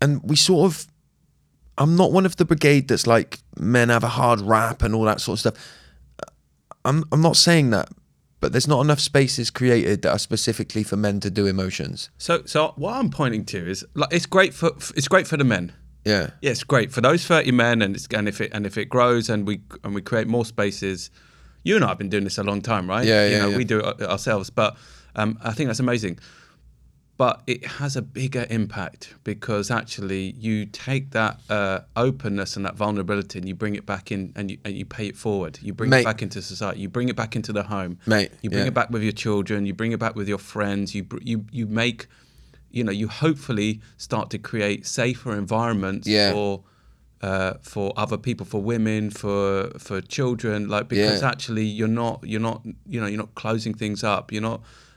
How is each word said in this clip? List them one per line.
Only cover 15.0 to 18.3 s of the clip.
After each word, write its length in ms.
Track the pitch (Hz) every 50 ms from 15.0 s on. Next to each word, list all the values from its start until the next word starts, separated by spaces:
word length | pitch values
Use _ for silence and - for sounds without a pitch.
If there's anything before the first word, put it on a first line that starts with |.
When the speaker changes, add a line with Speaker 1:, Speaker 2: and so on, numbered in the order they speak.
| 139 -
Speaker 2:
great 200 | 196 190 160 -
for 80 | 160
the 80 | 147 139
men. 300 | 127 110 90 87 87 - - - - - - -
Speaker 1:
Yeah. 260 | 104 104 98 80 65 - -
Speaker 2:
Yeah, 100 | - 139
it's 140 | 120 - -
great 260 | - 151 123 113 -
for 80 | - 123
those 240 | 117 131 160 170 -
thirty 260 | - 175 156 - 123
men, 300 | 123 123 117 120 117 113
and 140 | 104 98 101
it's, 100 | - - -
and 160 | - 107 104
if 120 | 107